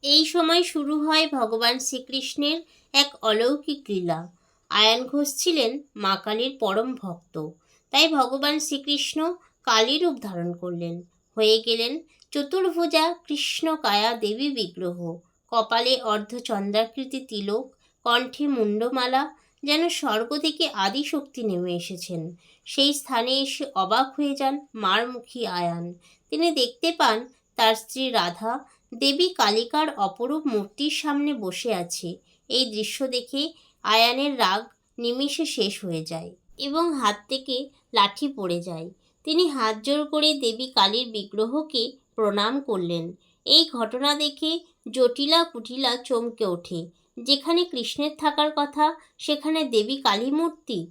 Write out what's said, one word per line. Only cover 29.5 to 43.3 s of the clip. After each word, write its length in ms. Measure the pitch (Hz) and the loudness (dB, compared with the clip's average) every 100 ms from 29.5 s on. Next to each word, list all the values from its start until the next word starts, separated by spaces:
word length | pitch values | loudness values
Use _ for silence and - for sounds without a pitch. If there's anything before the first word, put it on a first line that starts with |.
| 214 233 302 311 294 196 | 4 0 0 0 0 -2
অপরূপ 360 | 196 240 302 302 | -2 -4 -2 0
মূর্তির 420 | 220 202 - 285 294 | -2 -2 -4 -2 -2
সামনে 320 | 302 285 294 269 | -2 0 0 0
বসে 260 | 196 185 247 202 | -4 -4 -2 -2
আছে। 260 | 175 - 175 180 _ _ _ | -2 -6 -8 -10 _ _ _
এই 140 | 226 254 | 0 0
দৃশ্য 240 | 214 214 - 262 247 | -2 -4 -2 -2 -2
দেখে 260 | 240 277 311 - _ _ | -4 -4 -4 -6 _ _
আয়ানের 480 | - 220 233 254 285 262 | 2 6 6 4 0 2
রাগ 200 | 202 196 233 _ _ - | 2 2 -2 _ _ -8
নিমিষে 460 | 233 247 277 277 311 - | -4 -2 -2 -2 -4 0
শেষ 180 | 196 202 | -2 -2
হয়ে 180 | 196 165 160 | -6 -6 -4
যায় 200 | 165 175 - _ - 277 | -8 -10 -18 _ -10 -4
এবং 180 | 302 339 294 | 0 0 2
হাত 180 | 226 208 - | 0 -2 -4
থেকে 280 | 269 262 254 285 _ _ 226 | -8 -4 -4 -6 _ _ 2
লাঠি 300 | 202 - 285 277 | 2 2 -6 -4
পড়ে 200 | 185 175 170 | -2 -2 -4
যায়। 200 | 165 170 - _ _ | -10 -12 -16 _ _
তিনি 200 | - 311 359 277 | -2 2 2 2
হাত 180 | 220 214 226 | 0 -2 0
জোড় 180 | 285 302 | 0 2
করে 180 | 302 302 294 | 2 2 2
দেবী 220 | 254 220 254 247 | 0 -2 -4 2
কালীর 320 | 196 220 254 220 | 2 2 -2 -6
বিগ্রহকে 680 | 196 202 226 277 311 254 233 - _ - | -8 -2 0 0 -2 -2 -4 -6 _ 0
প্রণাম 380 | 214 202 208 277 277 | 0 2 0 -2 -2
করলেন। 360 | 202 170 170 165 180 _ | -2 -2 -2 -4 -10 _